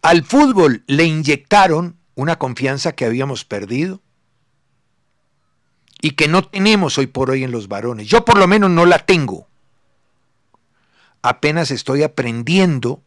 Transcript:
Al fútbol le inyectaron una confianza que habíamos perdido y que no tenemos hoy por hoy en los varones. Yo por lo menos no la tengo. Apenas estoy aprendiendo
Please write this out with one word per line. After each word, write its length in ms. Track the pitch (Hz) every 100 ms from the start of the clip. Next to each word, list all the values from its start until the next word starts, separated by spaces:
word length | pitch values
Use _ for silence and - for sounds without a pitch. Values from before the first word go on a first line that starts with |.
Al 240 | 165 170
fútbol 580 | 143 262 294 214 160 117 _
le 180 | 143
inyectaron 920 | 165 156 147 143 _ 208 190 156 175 - _
una 240 | - 143 165
confianza 540 | 131 120 131 139 165
que 120 | -
habíamos 400 | 120 120 135 127
perdido 560 | - 104 98 120 175 190 _ _ _ _ _ _ _ _ _ _ _ _ _ _ _ _ _ _ _ _
y 120 | 156
que 140 | 143 151
no 160 | 175
tenemos 540 | - 196 196 214 165 131
hoy 100 | 135
por 220 | - 131
hoy 160 | 135
en 60 | 131
los 180 | 117 98
varones. 400 | 101 117 113 107
Yo 160 | 233
por 140 | 226 202
lo 100 | 185
menos 220 | 208 196
no 160 | 170 175
la 120 | 180
tengo. 480 | - 180 135 95 - _ _ _ _ _ _ _ _ _ _ _ _ _ _ _ _ _
Apenas 500 | 120 127 147 156 160
estoy 320 | 127 - 139
aprendiendo 1000 | 151 - 120 117 117 180 190 139 120 139